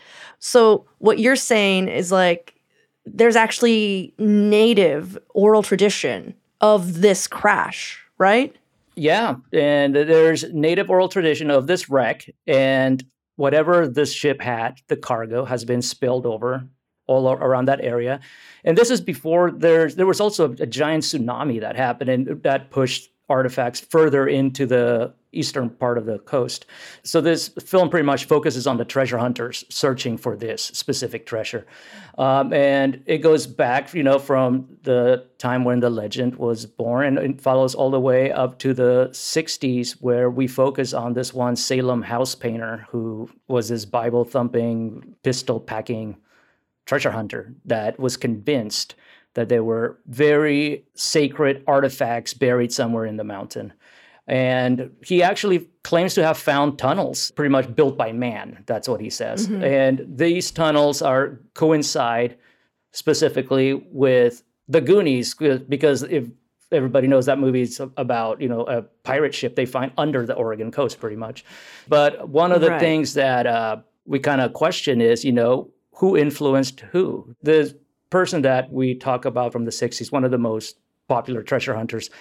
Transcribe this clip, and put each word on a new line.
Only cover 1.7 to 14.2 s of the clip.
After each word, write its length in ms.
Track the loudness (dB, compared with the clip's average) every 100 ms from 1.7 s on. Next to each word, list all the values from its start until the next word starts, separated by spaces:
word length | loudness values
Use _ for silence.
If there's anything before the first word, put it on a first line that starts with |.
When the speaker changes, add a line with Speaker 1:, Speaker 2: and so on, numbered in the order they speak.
| 2 0
Speaker 1:
is, 240 | -2 0
like, 420 | 2 2 0 -6 -20 _ _ _ _
there's 320 | -6 2 4 6
actually 760 | 2 2 2 2 0 -2 -6 -2
native 1000 | 2 4 4 4 4 4 4 2 -6 -14 -6
oral 300 | 2 6 6
tradition 680 | 4 2 2 0 -4 -6 -10 -18 _ 2
of 400 | 4 4 2 2
this 240 | 4 4 -4
crash, 760 | 0 2 2 -2 -6 -12 -14 -10 0
right? 400 | 4 4 0 -6 _ _ _ -2
Speaker 2:
Yeah, 360 | 2 2 0 -4 _
and 420 | 0 2 4 2
there's 560 | 2 4 6 6 4 -2
native 340 | -2 0 0 2
oral 220 | 2 2
tradition 400 | 0 0 0 2
of 160 | 2 2
this 240 | -2 0
wreck, 400 | 0 0 -4 -12 -10 0
and 580 | 2 2 2 2 0 -4 _ _
whatever 520 | -4 0 2 4 2 2
this 240 | 0 -2
ship 300 | 0